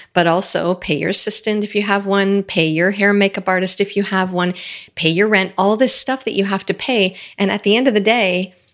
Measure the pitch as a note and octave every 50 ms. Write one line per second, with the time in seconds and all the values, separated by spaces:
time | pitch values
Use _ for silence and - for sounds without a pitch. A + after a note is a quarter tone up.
0 | - _ - F3+ E3+ E3+ E3 F#3 F#3+ - - E3 E3 F3 F3+ F3+ - - D3+ -
1 | E3 F3+ G#3 - - G#3 - - - A3 G#3+ G#3+ G#3 G#3 - G3+ G#3 G#3 G3+ G3+
2 | G3 G3 G3 G3 G3 G3 G3+ G3+ G3 - - F#3 D#3+ D#3+ D#3 D#3+ F3 G3 G3 G3+
3 | G3 G3+ G3+ G3+ G3 G3 G3 F#3+ F#3 F#3+ F#3 F3+ F#3 F3+ - - G3 G3 - G3+
4 | G3 - G3 F#3+ F#3 F#3 F3+ F3+ F3 F3+ F3+ - - - - - - - _ -
5 | D#3+ D#3+ E3 F3+ G#3 G#3+ G#3+ F#3+ F#3+ F#3 - - F#3+ G3+ A3 G#3+ C4 B3+ - -
6 | - - C4 C4 - A#3 - G3 G3 G3 G3 F#3+ - - F3+ - - - B3+ G#3+
7 | F#3 F#3 F#3 - - - - - G3+ F#3+ G3+ G3+ - G3+ G#3+ A#3+ C4 C4+ G#3 G#3
8 | G3 G#3+ A#3 A#3+ G3+ F#3 F3+ F3+ F#3+ F#3 - _ _ _